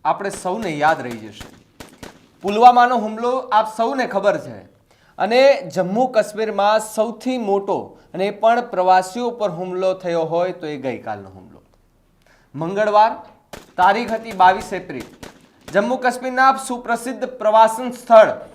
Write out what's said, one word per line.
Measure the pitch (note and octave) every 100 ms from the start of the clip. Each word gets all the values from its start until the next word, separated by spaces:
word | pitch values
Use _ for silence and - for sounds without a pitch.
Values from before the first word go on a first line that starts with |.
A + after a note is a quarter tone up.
| -
આપણે | - G3+
સૌને | F#3 F#3 F#3+ G3+
યાદ | D3 D3+ D#3
રહી | B2
જશે. | A#2 G#2+ G#2+ - - _ _ - _ - _ _ _
પુલવામાનો | F#3+ G#3 B3 A#3+ A#3+ B3
હુમલો | G#3+ A3 A#3+ B3+
આપ | B3 G#3+ A3 -
સૌને | A#3 C4+ A#3+
ખબર | G3 G3 E3
છે | C3+ G#2 - _ _ _ _ -
અને | G3 A#3+ C4+ C4+ E3+ F3
જમ્મુ | F3 G#3+ B3
કાશ્મીરમાં | A3+ G#3 G3+ G#3+ G3 G3+ G#3+
સૌથી | A3 - A3 A3+ B3 B3+
મોટો | G#3 G3 G3 D#3 G2 - _
અને | E3 G3+
એ |
પણ | G#3 A3 A#3+
પ્રવાસીઓ | A#3+ F#3 F#3 F#3 F#3 A#3+ A#3+
પર | A#3 G#3
હુમલો | E3 F#3 F3+ F#3+
થયો | F#3 F#3 E3+
હોય | D#3+ E3 F#3
તો | F3+ D3+
એ | D3
ગઈકાલનો | C3 A2+ A2+ G#2 F#2+
હુમલો. | F#2+ F2+ - _ _ _ _ _ _ _ _ _ C#3
મંગળવાર, | E3 G3 G#3+ G#3 A3 - - _ _ - - -
તારીખ | F3+ G3+ A3+
હતી | A3 A3
બાવીસ | F#3+ F3+ G3 -
એપ્રિલ. | F#3 E3+ C3 - - - _ _ _ -
જમ્મુ | E3+ A#3 B3+
કાશ્મીરના | B3 B3 B3+ B3+ C4 C4 -
સુપ્રસિદ્ધ | A#3+ A3+ A#3 A#3+ A3 B3
પ્રવાસન | - G#3+ A3 A3 A#3 B3+
સ્થળ | A#3+ - A3 F#3 - -